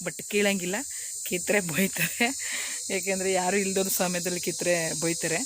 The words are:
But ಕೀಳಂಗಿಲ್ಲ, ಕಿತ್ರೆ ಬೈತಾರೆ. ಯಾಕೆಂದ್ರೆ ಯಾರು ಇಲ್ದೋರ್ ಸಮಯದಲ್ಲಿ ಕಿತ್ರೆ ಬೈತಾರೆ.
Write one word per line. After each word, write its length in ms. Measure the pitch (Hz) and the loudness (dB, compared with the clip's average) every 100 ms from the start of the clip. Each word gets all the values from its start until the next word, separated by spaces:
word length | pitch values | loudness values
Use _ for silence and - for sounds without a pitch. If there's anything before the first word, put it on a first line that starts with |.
But 200 | 175 - | -6 -8
ಕೀಳಂಗಿಲ್ಲ, 520 | - 208 202 196 175 202 277 - - - - | -2 2 4 2 -2 -2 -4 -8 -8 -8 -4
ಕಿತ್ರೆ 340 | 180 - 208 | -4 2 2
ಬೈತಾರೆ. 640 | 180 147 190 - 170 - 240 277 - - - - - | 2 2 2 2 -2 2 0 0 -4 -4 -4 -6 -4
ಯಾಕೆಂದ್ರೆ 420 | 196 185 190 185 | -2 0 0 2
ಯಾರು 260 | 190 180 196 | 2 2 2
ಇಲ್ದೋರ್ 360 | 190 190 190 | 2 2 2
ಸಮಯದಲ್ಲಿ 460 | - 180 180 175 175 | 2 0 0 -2 -2
ಕಿತ್ರೆ 600 | 180 165 170 170 160 156 | -2 0 2 2 2 0
ಬೈತಾರೆ. 380 | 165 170 165 160 | 0 0 0 0